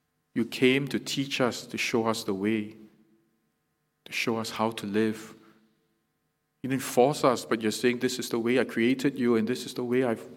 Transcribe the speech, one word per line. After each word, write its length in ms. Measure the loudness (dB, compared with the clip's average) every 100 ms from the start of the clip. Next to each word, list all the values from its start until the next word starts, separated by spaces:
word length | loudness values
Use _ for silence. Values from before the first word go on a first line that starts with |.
| _ _ _
you 120 | -4 -4
came 420 | 2 4 4 0
to 100 | -4
teach 440 | -4 -4 -4 0
us, 240 | -2 -2 -8
to 100 | -6
show 300 | -2 0 0
us 180 | -2
the 100 | -4
way, 400 | -2 0 -2 -4 -12 -20 _ _ _ _ _ _ _ _ _ _ _ -10
to 60 |
show 260 | -6 -2 -2
us 120 | -4
how 200 | -2 -2
to 140 | -2 -2
live. 480 | 0 0 -2 -10 -20 -20 _ _ _ _ _ _ _ _ _ _ _
You 80 | -4
didn't 120 | -4
force 400 | 0 4 6 6
us, 220 | 4 4
but 160 | 0 0
you're 100 | 0
saying, 280 | 2 2 2
"This 200 | 0 -2
is 120 | -4
the 80 | -2
way 200 | 2 2
I 60 |
created 540 | 2 2 2 2 0 0
you, 180 | 2 2
and 100 | 2
this 200 | -2 -6
is 80 |
the 100 | -6
way 200 | -2 0
I've 220 | 2 -2 -6